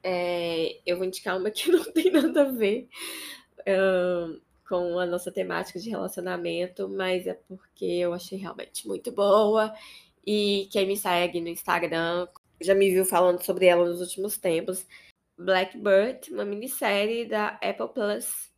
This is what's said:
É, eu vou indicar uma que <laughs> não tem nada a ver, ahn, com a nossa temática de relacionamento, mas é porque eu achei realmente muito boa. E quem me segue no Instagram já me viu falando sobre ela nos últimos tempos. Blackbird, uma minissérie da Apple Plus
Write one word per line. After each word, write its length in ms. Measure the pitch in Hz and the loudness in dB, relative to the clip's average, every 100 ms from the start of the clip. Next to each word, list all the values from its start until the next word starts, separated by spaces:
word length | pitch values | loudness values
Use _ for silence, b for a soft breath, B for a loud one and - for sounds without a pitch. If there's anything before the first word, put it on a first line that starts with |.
É, 760 | 185 180 175 175 170 165 160 - | -2 -2 -2 -2 -2 -2 -4 -4
eu 120 | - 175 | -4 -2
vou 80 | |
indicar 320 | 185 185 175 185 | -4 -4 -4 -2
uma 140 | 196 | -4
que 180 | - - | -2 2
<laughs> 20 | |
não 120 | 339 - | 2 2
tem 200 | 320 359 | 0 4
nada 300 | 311 240 302 | 4 4 4
a 100 | 277 | 2
ver, 380 | 247 202 233 - B B B B B B - - | 2 0 0 -6 B B B B B B -10 0
ahn, 720 | 190 190 185 180 175 170 - _ _ - | 2 4 4 2 0 -4 -10 _ _ -4
com 300 | 180 175 175 | -2 0 -2
a 80 | |
nossa 260 | 180 175 180 | -2 -2 -4
temática 480 | 190 185 165 196 180 | -6 -4 -4 -6 -10
de 100 | 226 | -8
relacionamento, 1000 | 208 196 190 180 180 170 170 180 180 190 | -6 -6 -6 -6 -6 -4 -4 -4 -6 -8
mas 380 | 196 185 185 185 | -4 -2 -2 -4
é 60 | |
porque 520 | 180 _ 190 _ _ | -10 _ -20 _ _
eu 280 | 185 175 175 | -4 -2 -2
achei 240 | 175 - 190 | -4 -10 -10
realmente 500 | 190 - - - 214 | -10 -12 -12 -12 -8
muito 240 | 190 247 | -8 -6
boa. 640 | 202 202 208 208 220 214 220 B B B _ | 0 6 6 6 4 2 -4 B B B _
E 420 | - 208 202 202 196 | -2 0 2 0 0
quem 160 | 208 190 | -2 0
me 80 | |
segue 460 | 202 190 175 175 175 | 0 0 0 0 -2
no 80 | 170 | -6
Instagram 760 | 170 - 170 170 165 165 175 175 - _ _ | -6 -2 0 0 -2 0 -2 -6 -12 _ _
já 120 | 165 | 2
me 160 | 196 196 | 4 6
viu 140 | 185 | 4
falando 400 | 185 175 180 175 | 4 4 4 4
sobre 220 | - 180 | -2 4
ela 200 | 180 175 | 6 6
nos 140 | 175 175 | 2 0
últimos 380 | 180 196 202 - | -8 -6 -6 -4
tempos. 480 | 185 165 180 185 - B B _ _ - | -2 -2 -2 -8 -12 B B _ _ -8
Blackbird, 920 | 180 185 196 240 208 196 226 254 - | 0 0 0 -4 4 4 4 -4 -10
uma 140 | 208 | -6
minissérie 800 | 202 202 254 - 233 202 214 233 | -6 -6 -8 -4 0 2 0 -2
da 340 | 226 214 208 208 | -4 -2 -2 -4
Apple 280 | 196 202 233 | -6 -4 -6
Plus 580 | - 208 220 - - - | -2 -2 -2 -6 -10 -12